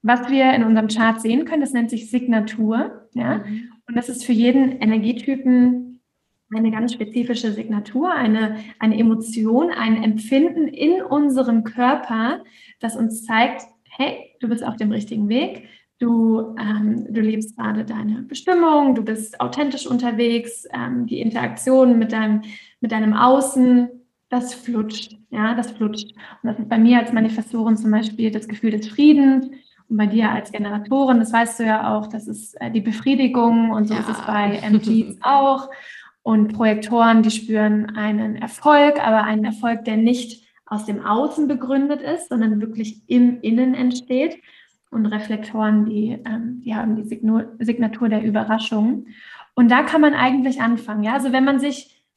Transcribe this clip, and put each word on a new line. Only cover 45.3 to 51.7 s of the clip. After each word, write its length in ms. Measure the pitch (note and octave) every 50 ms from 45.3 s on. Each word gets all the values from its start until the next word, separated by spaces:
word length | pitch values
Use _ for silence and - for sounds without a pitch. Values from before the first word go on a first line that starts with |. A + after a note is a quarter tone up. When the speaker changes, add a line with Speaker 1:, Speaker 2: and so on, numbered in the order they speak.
| G#3+ G#3+ G#3+ - - A3 G#3+ G#3+ G#3+ G#3+ G#3
Speaker 1:
die, 320 | A3 G#3+ G#3 G#3+ A3+ B3 G#3+ -
ähm, 340 | A#3+ A3 A#3 A#3 A#3+ B3 -
die 120 | - A#3 A3
haben 220 | G#3+ A3+ A3 G#3+
die 80 | G#3+ G#3
Signu-, 420 | - A#3 - - G#3+ A3 A3+ A3 - - -
Signatur 520 | A#3+ A3+ A#3 A#3+ A3+ G#3+ G#3+ - B3 A3+
der 120 | G#3+ G#3+
Überraschung. 840 | G#3+ A3 G3+ G#3+ A3 G#3+ A3 A3 A3 - A#3 G#3+ G#3+ A#3 C#4 - - - - - - - - - - _ _
Und 160 | B3 A#3+ A3+
da 140 | B3 C4 D4+
kann 180 | - - D#4
man 100 | D4+ D4
eigentlich 480 | C#4+ - B3 C4 C4 C#4 B3+ C4+ B3+ C4+
anfangen. 420 | A3+ A#3 A#3+ A3 - - G#3+ G#3
Ja? 120 | G#3 A3 B3
Also 180 | C#4 B3 C4+
wenn 140 | A#3+ C4 C4
man 120 | C#4+ C#4 C4
sich 460 | C#4 C#4+